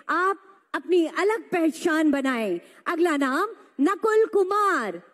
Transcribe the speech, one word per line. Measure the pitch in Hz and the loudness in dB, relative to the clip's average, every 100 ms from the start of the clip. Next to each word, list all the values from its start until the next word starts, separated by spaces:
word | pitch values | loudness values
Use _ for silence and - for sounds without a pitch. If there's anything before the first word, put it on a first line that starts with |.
| - | -4
आप | 311 370 392 - - _ | 0 0 -2 -8 -20 _
अपनी | 330 277 359 311 | -10 0 0 0
अलग | 302 392 440 | 0 -2 -2
पहचान | - 359 320 - 359 311 311 | -4 -2 0 0 -2 2 2
बनाएं। | 277 269 247 214 175 - - - | 2 0 -2 -2 -4 -8 -14 -6
अगला | 339 349 285 | 0 0 0
नाम | 269 277 427 415 - - | 0 -2 -4 -6 -12 -2
नकुल | 294 392 440 427 440 | 0 0 2 2 2
कुमार, | 415 370 415 403 320 214 170 - | 2 0 0 0 0 -2 -8 -14